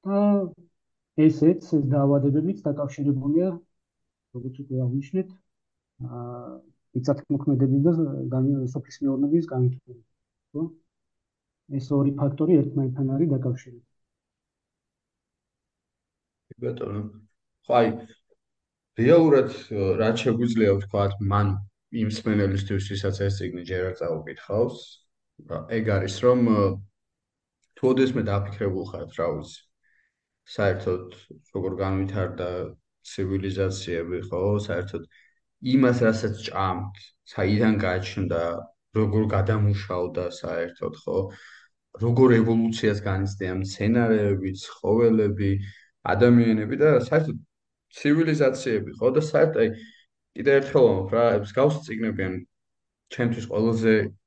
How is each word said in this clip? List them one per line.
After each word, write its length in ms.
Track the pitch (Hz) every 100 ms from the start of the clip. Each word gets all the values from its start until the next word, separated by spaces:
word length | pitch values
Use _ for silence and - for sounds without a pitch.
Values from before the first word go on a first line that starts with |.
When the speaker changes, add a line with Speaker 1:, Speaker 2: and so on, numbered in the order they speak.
| 190
Speaker 1:
და 140 | 202 208 202 185 - _ _ _ _ _ -
ესეც, 480 | 156 151 156 165 -
ეს 180 | 156
დაავადებებიც 760 | 135 143 139 143 139 143 160 -
დაკავშირებულია, 840 | 151 143 143 - 143 131 139 160 185 170 _ _ _ _ _ _ _ 127
როგორც 200 | 127 131
უკვე 200 | 135 131
აღვნიშნეთ, 520 | 127 135 143 185 - - _ _ _ _ _ _
აა, 520 | 123 120 120 123 123 127 131 _ _ 127
მიწათმოქმედების 880 | 127 143 - 139 151 135 131 139
და 100 | 151 165 151 135 131
გამი-, 300 | 127 135 135 127
სოფლის 320 | 139 - -
მეურნეობის 460 | 139 131 143 165 160
განვითარებით, 600 | 127 127 127 - 123 _ _ _ _ _
ხო? 100 | 147 165 160 _ _ _ _ _ _ _ _ _
ეს 160 | 139 131
ორი 220 | 143 139
ფაქტორი 460 | 139 143 - 156 165
ერთმანეთთან 500 | 127 139 131 127 135
არის 200 | 139 165
დაკავშირებული. 580 | 131 127 123 131 120 _ _ _ _ _ _ _ _ _ _ _ _ _ _ _ _ _ _ _ _ _ _ _ _ _ _ _
Speaker 2:
კი 120 | -
ბატონო. 440 | 123 123 - 101 107 - _ _ _ _ -
ხო, 20 |
აი, 200 | 123 113 113 - _ _ _ _ _ _ _ _ -
რეალურად, 520 | 123 170 160 135 117 - - 107 95
რაც 220 | 92 110 113
შეგვიძლია 520 | 127 113 120 113 104
ვთქვათ, 400 | 98 98 101 98 98
მან 260 | 101 101 101 98 101 _ _
იმ 180 | 117 110
მსმენელისთვის, 760 | 104 - 104 98 98 - 98 -
ვისაც 300 | 98 98 95
ეს 160 | 98 98
წიგნი 280 | 90 90
ჯერ 200 | 87 92
არ 120 | 92 90
წაუკითხავს, 800 | 85 80 78 - - 101 120 - - - _ _ _ _ - 80 -
ეგ 180 | 113 110
არის, 280 | 98 98 -
რომ, 220 | 123 127 117 107 98 95 - _ _ _ _ _ _ _ _
თუ 100 | - 131
ოდესმე 360 | 127 131 123
დაფიქრებულ 640 | 104 101 101 - 101 92 85
ხართ, 260 | 82 85
რა 140 | - 85
ვიცი, 300 | 78 76 - _ _ _ _ _ _ _ _ _
საერთოდ 540 | - 101 92 - 90 - - _ - _
როგორ 260 | - 92 92
განვითარდა 720 | 95 95 95 98 90 87 90 90 92 - _ _ -
ცივილიზაციები, 1120 | - 95 95 98 95 95 95 - 85 85 87
ხო? 200 | - 87 98 104
საერთოდ 460 | 98 87 95 85 - _ _ _ _ _
იმას, 360 | 127 131 131 120
რასაც 360 | 113 110 110 101
ჭამთ, 560 | - 92 95 90 101 - - _
საიდან 520 | _ - 95 104 110 101
გაჩნდა, 680 | 95 92 95 - 90 85 85 85 - _ _
როგორ 340 | 107 107 107 107
გადამუშავდა 1000 | 104 98 107 104 98 - 90 90 87 90
საერთოდ, 640 | - 85 85 85 - - -
ხო? 220 | - 90 98 - - - _ _ _ -
როგორ 340 | 113 120 131
ევოლუციას 680 | 113 113 113 113 110 110 98
განიცდიან 560 | 98 95 98 98 92 92
მცენარეები, 880 | 98 - 101 120 117 107 104 95 95
ცხოველები, 1000 | 95 - - - 113 117 110 104 95 101 98 98 - _ _ -
ადამიანები 720 | 101 120 120 117 107 107 135
და 120 | 151 135
საერთოდ 400 | 120 156 156 110 - _ _ _ _ -
ცივილიზაციები, 960 | 143 151 160 151 135 131 131 107 101
ხო? 140 | - 120
და 120 | 151
საერთოდ, 380 | 156 147 156 110
აი, 100 | 113 - - _ _ _ _ -
კიდევ 180 | 135 139
ერთხელ 280 | 139 147
ვამბობ, 260 | 117 95 95
რა, 160 | 113 117 101
მსგავსი 420 | 101 - 143 151
წიგნები, 400 | - 113 113 95
ან 140 | 92 92 90 _ _ _ _ _ _
ჩემთვის 340 | - 120 117 101
ყველაზე 480 | 107 113 113 113 110 - -